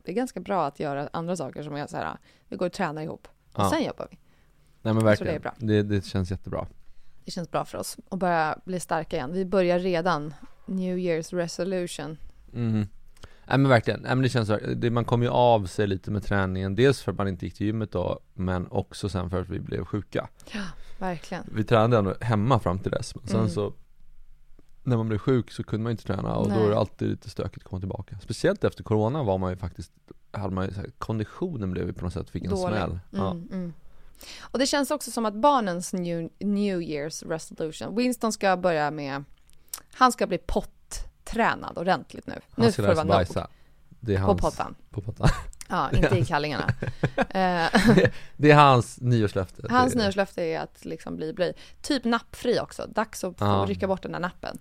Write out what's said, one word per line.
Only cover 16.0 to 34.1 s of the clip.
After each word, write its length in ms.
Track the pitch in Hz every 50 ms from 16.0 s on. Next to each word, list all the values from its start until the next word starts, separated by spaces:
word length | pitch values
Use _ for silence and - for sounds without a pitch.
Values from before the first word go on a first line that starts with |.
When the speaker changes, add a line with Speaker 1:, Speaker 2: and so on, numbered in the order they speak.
| - -
Speaker 2:
med 120 | 107 101 -
träningen. 500 | - 104 101 98 92 92 92 95 98 98
Dels 280 | 98 123 139 139 - -
för 100 | - 95
att 60 | 82
man 100 | 101 98
inte 160 | 95 87 -
gick 80 | 90 -
till 120 | - 104
gymmet 260 | 104 107 113 110 98 -
då, 280 | 90 90 95 - - - _ -
men 320 | - 92 90 92 90 87 -
också 380 | - 98 92 - - - - 98
sen 220 | 85 95 87 80
för 100 | 95 90
att 80 | 92 87
vi 120 | 87 -
blev 240 | - - - - 90
sjuka. 440 | - - 104 95 - - - - - - - - - -
Speaker 1:
Ja, 100 | 214 196 170 156 - - - - -
verkligen. 460 | 190 185 180 156 - - 190 170 - - -
Speaker 2:
Vi 100 | 107 107
tränade 320 | - 120 110 110 117 123 113
ändå 160 | 98 95 - -
hemma 380 | - 113 117 104 101 120 139 113
fram 200 | - - 87 98
till 120 | 101 -
dess. 240 | - - - - -
Men 120 | - -
sen 100 | - 190 -
Speaker 1:
Mm. 100 | 113 107
Speaker 2:
så 220 | - 104 104 101 - - - _ - - - - - - - - - - - - - - - - - - -
när 100 | 131 123
man 120 | 113 113 113
blev 100 | 107 98
sjuk 320 | - - 131 123 110 -
så 140 | - - 113
kunde 180 | - - 104 110
man 80 | 117
inte 140 | 117 - -
träna, 320 | - - - 113 110 113
och 120 | 110 107 104
då 60 | 104
Speaker 1:
Nej. 100 | 110 110
Speaker 2:
är 60 | 104
det 80 | 104 110
alltid 300 | 107 - - - 110 107
lite 220 | 101 - - 107
stökigt 260 | - - - 87 - - -
att 60 | -
komma 100 | - 92
tillbaka. 380 | 95 98 - - 98 - - 98 -
Speciellt 420 | - 110 - - 160 - - -
efter 200 | 104 - - -
corona 380 | - 110 107 107 110 135 160 139
var 160 | 104 95 95
man 120 | 95 92
ju 60 | 90
faktiskt, 360 | 90 - 87 - - 85 - _ - _ - - - - - -
hade 220 | 107 101 98 92
man 100 | 92 92
ju 80 | 98 95
så 60 | 101
här, 100 | - - - -
konditionen 720 | - - 113 113 107 - - - 175 190 165 127 101 92
blev 160 | 92 90 90
ju 60 | 90 90
på 120 | 95 87
något 80 | 87 -
sätt, 180 | - - -
fick 140 | - 92 -
en 60 | -
Speaker 1:
Dålig. 260 | 196 190 185 180 - 104
Speaker 2:
smäll. 200 | 90 82 87 90 - -
Ja. 200 | - 196 190 190
Speaker 1:
Mm, 180 | 180 170 170 - 190
mm. 200 | 185 180 170 156 - - - - - - -